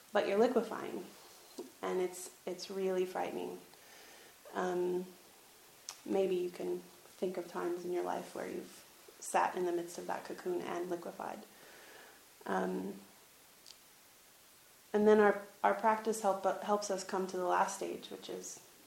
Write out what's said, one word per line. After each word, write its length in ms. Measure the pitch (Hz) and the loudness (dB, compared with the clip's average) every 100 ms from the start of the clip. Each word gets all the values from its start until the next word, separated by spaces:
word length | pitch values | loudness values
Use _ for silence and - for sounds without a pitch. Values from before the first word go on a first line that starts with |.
| - | -2
but 160 | 208 185 | 0 4
you're 100 | 202 | 4
liquefying, 640 | 254 254 - - - 208 185 - - - - - 170 - | 6 4 0 -4 -6 -8 -10 -16 -20 -20 -18 -14 -14 -8
and 180 | 185 185 | -2 0
it's, 300 | 180 180 - - - | 0 -4 -12 -10 -8
it's 240 | 180 - | -8 -6
really 340 | 196 190 185 | -2 0 2
frightening. 540 | 185 190 180 180 175 185 - - - - - - - - - | 0 0 -2 -2 -6 -8 -14 -20 -20 -20 -20 -20 -20 -20 -8
Um, 520 | 175 180 180 180 180 185 - - - - - - - - - - | -2 0 0 0 0 -4 -12 -20 -20 -20 -20 -20 -16 -16 -10 -2
maybe 260 | 196 135 | 2 2
you 160 | 180 180 | 2 -2
can 300 | 175 180 180 - - - - | -4 -4 -4 -6 -20 -16 -4
think 180 | 185 185 | -4 -4
of 140 | 175 | -6
times 340 | 185 180 175 | -4 -2 -2
in 80 | 180 | -2
your 120 | 180 | -2
life 300 | 175 180 185 | 0 -2 -4
where 120 | - 185 | -6 -6
you've 360 | 190 - - - - - - | -6 -10 -16 -20 -20 -20 -14
sat 340 | - 185 170 185 | 0 2 2 2
in 100 | 180 | 0
the 60 | |
midst 260 | 175 170 - | 0 -4 -8
of 80 | 180 | -6
that 180 | 185 | -6
cocoon 380 | - 175 185 175 - | -6 -8 -4 -2 -2
and 160 | 175 180 | -4 -4
liquefied. 480 | 170 185 - - - - - - - - - - - - - - | -4 -6 -8 -8 -8 -14 -20 -20 -20 -20 -20 -20 -20 -20 -12 -2
Um, 480 | 92 92 - 95 - - - - - - - - - - - - - - - - - - - - | 0 0 -2 -6 -10 -16 -20 -20 -20 -20 -20 -20 -20 -20 -20 -20 -20 -20 -20 -20 -20 -20 -20 -2
and 140 | 208 208 | 6 8
then 140 | 214 | 10
our, 220 | 202 202 - - | 8 6 -2 2
our 120 | 202 | 2
practice 480 | 196 226 220 226 214 | 4 2 2 0 0
help, 400 | 202 190 196 - | 2 2 2 0
helps 280 | 196 208 - | 0 0 0
us 140 | 185 | -4
come 220 | - 196 185 | -2 -4 -2
to 100 | 185 | -2
the 80 | |
last 320 | 180 180 196 - | 2 4 2 0
stage, 300 | 170 - - | -6 -8 -10
which 180 | - - | -14 -10
is 320 | 185 185 - - - | -10 -10 -14 -18 -20